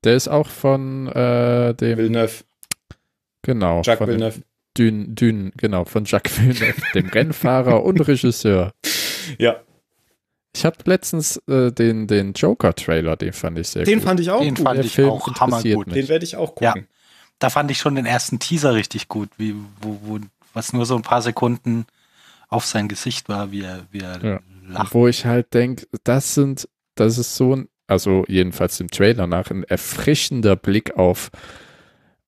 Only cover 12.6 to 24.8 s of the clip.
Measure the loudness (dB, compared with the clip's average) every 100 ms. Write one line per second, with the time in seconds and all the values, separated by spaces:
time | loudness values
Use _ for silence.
12.6 | 2 0 -2 0 0 -2 -4 -6 -6 -6
13.6 | -6 -2 2 2 2 0 0 0 0 0
14.6 | 0 0 0 4 2 2 -6 0 0 2
15.6 | 2 0 0 -4 0 -2 -2 -6 -6 0
16.6 | 0 0 -8 _ _ _ _ _ 0 0
17.6 | -2 0 0 0 0 -2 -2 -6 -2 2
18.6 | 4 2 0 -8 -8 -8 -8 -6 -6 -6
19.6 | -14 -12 -10 -10 -8 -10 -10 _ _ -10
20.6 | -4 -2 0 -2 0 0 0 0 0 0
21.6 | -2 -2 -4 _ _ _ _ _ _ -6
22.6 | -2 -4 -4 -4 -6 -8 -6 -6 -6 -8
23.6 | -10 -12 -14 -14 -12 -6 -6 -6 _ -20
24.6 | -12 -6